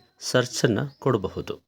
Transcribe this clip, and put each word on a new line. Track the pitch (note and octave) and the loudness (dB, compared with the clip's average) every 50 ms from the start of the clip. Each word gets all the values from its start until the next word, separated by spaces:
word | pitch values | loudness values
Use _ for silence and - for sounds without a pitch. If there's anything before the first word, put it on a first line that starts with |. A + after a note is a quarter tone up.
| - _ _ _ | -8 _ _ _
ಸರ್ಚನ್ನು | - - - B2+ B2 - - - - C3 G#2 G#2+ C#3 C#3 - - | -4 0 2 2 2 0 0 0 2 2 2 2 0 -4 -6 -2
ಕೊಡಬಹುದು. | - C#3 B2 G#2+ F#2 F#2 - - - - - - _ | 0 0 2 2 0 -4 -6 -6 -8 -8 -10 -12 _